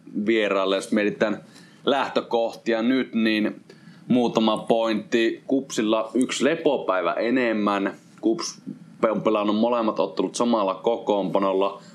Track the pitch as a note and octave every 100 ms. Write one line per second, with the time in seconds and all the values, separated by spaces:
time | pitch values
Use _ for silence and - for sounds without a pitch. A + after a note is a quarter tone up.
0 | - - G#2 A2+ G#2 G2 F#2+ F#2+ - A2
1 | G#2 G2+ A2 G#2 - - - - - C3+
2 | B2+ - - A#2+ A2+ - - A2+ A#2 C3
3 | B2 A2+ A2+ G#2+ G#2 - - - - -
4 | - B2 A#2+ A2+ A2 G#3 - A#2 A2+ G#2+
5 | - A#2+ A2+ - - C3+ C3+ - A2 A2
6 | A2 B2 B2+ - B2+ E3 D#3+ B2+ - F#2
7 | F2 - A2 C3 A#2+ G#2+ G#2 G2+ G2 F2+
8 | - - A2 A2+ - - - - - -
9 | A2+ G#2 A2 G#2+ G#2 G#2+ A2+ A#2+ A2 G#2+
10 | G2 - F#2+ - A#2+ A#2 G2 F#2 - A#2
11 | A#2 G2+ F#2 G2 G2 F#2+ G2 - -